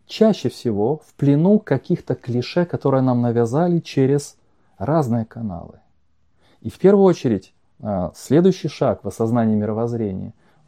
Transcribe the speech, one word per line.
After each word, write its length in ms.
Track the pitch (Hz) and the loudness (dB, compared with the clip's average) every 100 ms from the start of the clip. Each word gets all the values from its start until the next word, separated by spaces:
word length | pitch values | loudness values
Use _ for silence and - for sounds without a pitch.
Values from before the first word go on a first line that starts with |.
| - | -10
чаще 420 | - 220 185 120 | 0 2 2 -4
всего, 540 | - 120 101 113 156 _ | -4 -4 0 -2 -2 _
в 60 | |
плену 440 | - 143 143 180 208 | -2 2 4 4 2
каких-то 560 | - 135 - 170 - | 2 -2 -2 -4 -4
клише, 500 | 131 - 120 - 175 | -8 -4 -4 -2 -2
которые 380 | 175 127 143 131 | -2 -2 0 2
нам 180 | 131 120 | 2 2
навязали 600 | 120 117 113 139 175 170 | 0 0 0 0 0 0
через 560 | - 139 131 143 - - _ _ _ - | -2 0 2 0 -4 -16 _ _ _ -8
разные 480 | 104 160 123 117 110 | -2 -2 0 -2 -4
каналы. 480 | 117 107 85 80 - _ _ _ _ _ _ _ _ | -10 -10 -10 -14 -20 _ _ _ _ _ _ _ _
И 60 | 107 | -14
в 100 | - | 0
первую 260 | 190 202 190 | 4 6 4
очередь, 480 | 170 131 95 - _ _ _ | 4 0 -2 -4 _ _ _
а, 320 | 107 98 87 | -6 -4 -4
следующий 540 | - - 147 185 180 151 | -8 0 2 4 2 -4
шаг 340 | - 135 98 | -2 -2 -2
в 60 | 98 | -6
осознании 480 | - 113 120 110 107 | -4 -2 0 0 0
мировоззрения. 800 | 104 107 117 117 104 95 98 - _ _ | -2 -4 -4 -4 -6 -6 -12 -16 _ _